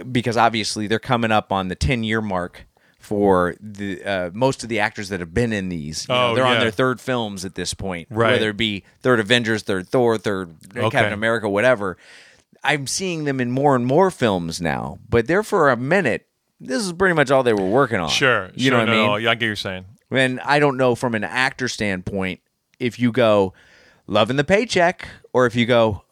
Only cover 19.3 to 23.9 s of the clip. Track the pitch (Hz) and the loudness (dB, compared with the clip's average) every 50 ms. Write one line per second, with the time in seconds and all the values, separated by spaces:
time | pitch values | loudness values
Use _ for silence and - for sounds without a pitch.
19.3 | 120 117 117 110 104 98 - 101 95 92 92 95 117 _ _ _ - 127 131 127 | -4 -2 -4 -4 -4 -4 -6 -8 -8 -10 -12 -16 -20 _ _ _ -2 0 0 0
20.3 | 127 123 - 127 143 147 147 143 131 127 131 127 120 - - 123 117 107 104 82 | -2 -4 -4 -2 0 2 2 2 2 2 0 0 0 0 -2 -4 -4 -4 -4 -4
21.3 | 92 123 131 135 135 - 131 120 - - 107 101 95 92 92 - 101 98 92 92 | -2 -2 -2 -2 -2 -4 -6 -8 -4 -4 -4 -4 -4 -4 -6 -6 -6 -4 -4 -4
22.3 | 90 - _ _ _ _ _ _ _ _ 131 120 - - 123 123 113 127 120 110 | -6 -8 _ _ _ _ _ _ _ _ -6 -6 -4 0 -2 0 2 2 2 4
23.3 | 107 104 98 95 - _ _ _ _ _ _ _ | 4 4 2 0 -2 _ _ _ _ _ _ _